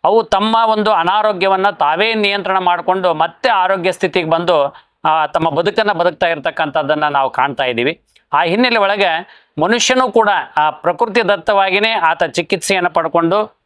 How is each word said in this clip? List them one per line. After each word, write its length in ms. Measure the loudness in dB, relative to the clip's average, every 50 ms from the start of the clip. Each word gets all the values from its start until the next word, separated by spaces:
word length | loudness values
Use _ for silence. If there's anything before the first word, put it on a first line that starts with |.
| 2
ಅವು 200 | 2 2 2 2
ತಮ್ಮ 340 | 2 0 0 0 0 0 0 2
ಒಂದು 240 | 2 0 0 2 2
ಅನಾರೋಗ್ಯವನ್ನ 760 | 0 2 0 0 0 0 0 0 0 0 0 0 2 2 0 0
ತಾವೇ 440 | 0 0 0 0 0 0 0 0 0
ನಿಯಂತ್ರಣ 440 | 0 -2 -2 -2 -2 -4 -2 -2
ಮಾಡ್ಕೊಂಡು 560 | 0 0 0 -2 0 0 -2 -2 0 0 -2 -2
ಮತ್ತೆ 360 | -2 -6 -10 -10 _ -2 0
ಆರೋಗ್ಯ 420 | 0 2 0 0 -2 0 -2 -4
ಸ್ಥಿತಿಗೆ 380 | -2 -2 -4 -2 -2 -2 0 0
ಬಂದು, 460 | -2 0 0 0 2 2 0 -2 -4 -12 _ _ _ _ -2
ಆ, 200 | 0 0 0 0
ತಮ್ಮ 240 | -2 -2 -2 -2 0
ಬದುಕನ್ನ 420 | -2 0 -2 0 0 0 0 0
ಬದುಕ್ತಾ 360 | 0 0 0 -2 0 _ -2
ಇರ್ತಕ್ಕಂಥದ್ದನ್ನ 760 | -2 -2 -2 -6 -6 -4 -4 -6 -2 -2 -4 0 0 0 0 0
ನಾವು 260 | 0 0 0 -2 0
ಕಾಣ್ತಾ 340 | 0 -2 -2 -2 -2 -2 -2
ಇದ್ದೀವಿ. 380 | -2 -2 0 -2 -2 -4 _ _ _ _ _ _ _ 0
ಆ 80 | 0
ಹಿನ್ನೆಲೆ 360 | 0 2 2 0 2 2 2
ಒಳಗೆ 680 | 2 2 2 2 0 0 0 0 -2 -6 -10 -20 -20 _ _ _ -2
ಮನುಷ್ಯನೂ 500 | 0 0 2 0 2 0 2 2 0 2
ಕೂಡ 180 | 2 2 2 4 2 0 -4 -4 -2
ಆ 120 | 0 0 0
ಪ್ರಕೃತಿ 580 | -2 -2 -2 -2 0 0 -2 0 0 0 2
ದತ್ತವಾಗಿನೇ 640 | 2 0 0 0 0 2 2 2 2 0 0 0 0
ಆತ 320 | 0 2 0 0 2 0 -2
ಚಿಕಿತ್ಸೆಯನ್ನು 680 | -2 -2 -4 -2 -2 -4 -4 -2 -2 -2 0 0 0
ಪಡ್ಕೊಂಡು 680 | -2 -2 -2 0 0 0 0 2 0 -2 -2 -4 _ _ _